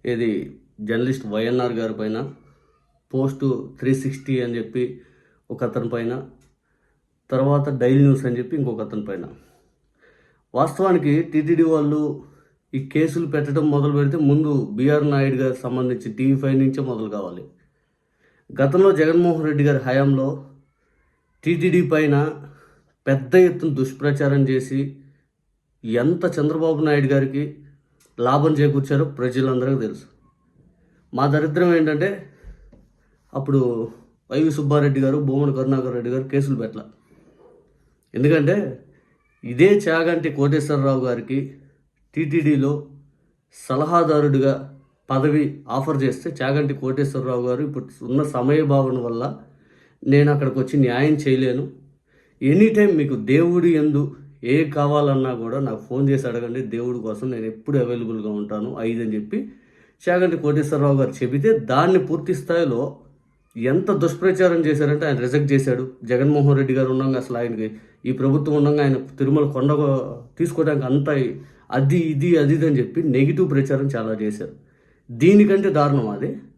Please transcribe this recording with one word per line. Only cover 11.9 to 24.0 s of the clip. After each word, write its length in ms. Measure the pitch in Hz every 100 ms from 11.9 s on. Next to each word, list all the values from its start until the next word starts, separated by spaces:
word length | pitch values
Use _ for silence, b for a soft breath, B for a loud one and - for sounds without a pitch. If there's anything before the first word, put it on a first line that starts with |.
| 151 147 143 B B B B _
ఈ 140 | 135 135
కేసులు 380 | 151 160 156 160
పెట్టడం 440 | 147 143 139 151
మొదలు 220 | 143 147
పెడితే 240 | 143 139 160
ముందు 540 | 139 147 151 143 107
బీఆర్ 380 | 104 135 147 147
నాయుడు 260 | 143 135 131
గారికి 240 | 131 127
సంబంధించి 520 | 123 127 127 117 117
టీవీ 240 | 107 131 135
ఫైవ్ 220 | 135 135
నుంచే 240 | 135 135
మొదలు 260 | 127 110 107
కావాలి. 360 | 104 92 90 - _ _ _ _ _ _ _ _ _ _ -
గతంలో 300 | 139 175 196
జగన్మోహన్ 520 | 151 156 165 170 160
రెడ్డి 200 | 151 147
గారి 200 | 143 135
హయాంలో 640 | 127 131 139 135 135 - - - _ _ _ _ _ _ _ _
టీటీడీ 440 | 156 170 180 175 147
పైన 440 | 156 151 143 151 - B B B B B B -
పెద్ద 280 | 135 123
ఎత్తున 400 | 180 180 - 160
దుష్ప్రచారం 720 | 135 131 -